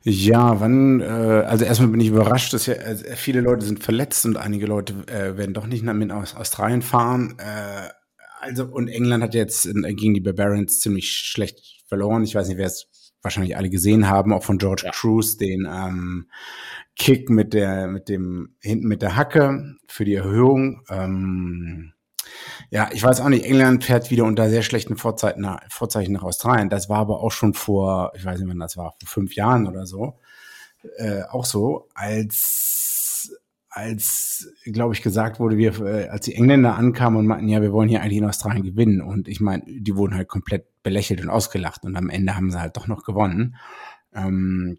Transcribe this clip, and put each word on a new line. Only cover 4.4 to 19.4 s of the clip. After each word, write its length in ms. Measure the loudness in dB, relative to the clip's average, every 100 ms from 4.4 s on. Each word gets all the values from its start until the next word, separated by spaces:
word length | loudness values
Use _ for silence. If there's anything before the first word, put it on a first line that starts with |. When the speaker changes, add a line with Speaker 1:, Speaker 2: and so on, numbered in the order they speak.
| -2 -4 -2
Speaker 1:
Leute, 280 | -4 -4 -10 -10
äh, 280 | -6 -6 -4
werden 180 | -6
doch 120 | -6 -6
nicht 160 | -4
nach, 100 | -2
mit 200 | -2 -2
aus 240 | -4 -10 -8
Australien 460 | -8 -2 0 0
fahren. 540 | 2 2 2 0 -2 -8
Äh, 500 | -10 -10 -10 -10 -14 -18 _ _ -20 -16
also, 260 | -10 -8 -6
und 200 | -4 -4
England 360 | 0 2 2
hat 100 | 0
jetzt 320 | 0 -2 -2 -2
in, 160 | -2 -2 0
gegen 180 | 2
die 60 | 2
Barbarians 580 | 0 0 0 0 0 -2
ziemlich 300 | 0 -2 -4
schlecht 720 | -6 -6 -4 -4 -6 -20 _ _
verloren. 340 | -2 0 0
Ich 120 | 0 -2
weiß 100 | -2
nicht, 100 | -2
wer 80 | -4
es 460 | -6 -16 _ _ _
wahrscheinlich 360 | -6 -4 -4 -2
alle 120 | -2
gesehen 380 | 2 6 6 6
haben, 240 | 4 4
auch 120 | 2
von 140 | 2 0
George 240 | 0 -2 -6
Speaker 2:
Ja. 60 |
Speaker 1:
Cruz, 440 | -2 2 2 2 -2
den, 300 | -2 -2 -4
ähm, 600 | -6 -6 -6 -6 -8 -10 -20 -18 -18 -16 -18 -18
Kick 340 | -2 4 4 4
mit 240 | 2 4
der, 360 | 2 0 -2 -4
mit 200 | -6 -6
dem, 460 | -4 -4 -6 -10 _
hinten 260 | -4 -2 -2
mit 160 | -2
der 140 | 0 0
Hacke 580 | 2 4